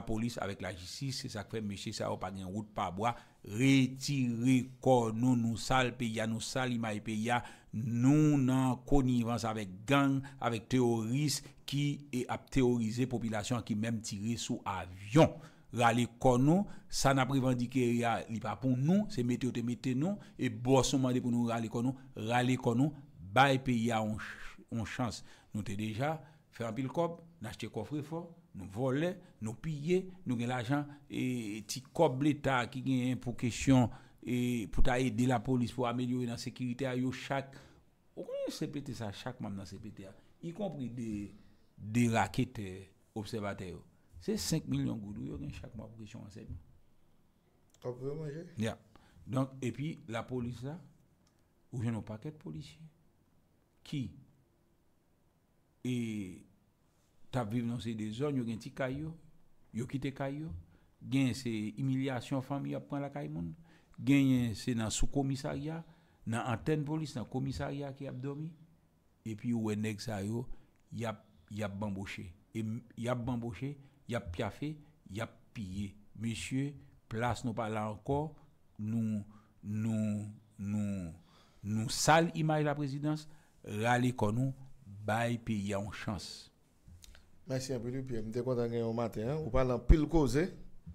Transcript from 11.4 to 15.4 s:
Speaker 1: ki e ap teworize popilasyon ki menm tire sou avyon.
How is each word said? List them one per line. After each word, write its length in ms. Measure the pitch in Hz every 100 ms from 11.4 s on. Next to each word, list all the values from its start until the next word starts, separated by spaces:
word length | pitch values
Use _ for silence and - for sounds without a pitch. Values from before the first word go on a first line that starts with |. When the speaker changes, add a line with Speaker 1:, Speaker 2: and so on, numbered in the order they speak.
| - - -
Speaker 1:
ki 160 | 139 143 139 -
e 80 | 123 123
ap 140 | 110 -
teworize 540 | 135 123 123 110 120 127
popilasyon 560 | 117 113 107 101 123 -
ki 80 | 107
menm 220 | 113 113 -
tire 320 | 101 110 113
sou 220 | - 120 -
avyon. 640 | 95 87 92 101 131 160 -